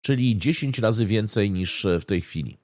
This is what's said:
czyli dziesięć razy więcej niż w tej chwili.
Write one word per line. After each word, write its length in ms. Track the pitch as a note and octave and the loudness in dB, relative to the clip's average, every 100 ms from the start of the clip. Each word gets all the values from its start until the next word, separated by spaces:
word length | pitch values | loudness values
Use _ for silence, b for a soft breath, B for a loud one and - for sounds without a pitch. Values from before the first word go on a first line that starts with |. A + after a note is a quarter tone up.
czyli 340 | - C3+ B2 G#2+ | 0 2 2 2
dziesięć 400 | B2 E3+ C3+ B2 | 0 0 -2 0
razy 280 | A2+ A2+ G#2 | 0 2 2
więcej 440 | A2 G#2 A2+ G2+ | 2 0 0 0
niż 360 | F#2 F2+ - G2 E2+ | 0 -2 -2 0 0
w 40 | |
tej 160 | - F#2 | 0 -2
chwili. 380 | - D#2+ C2 - | -2 -8 -8 -12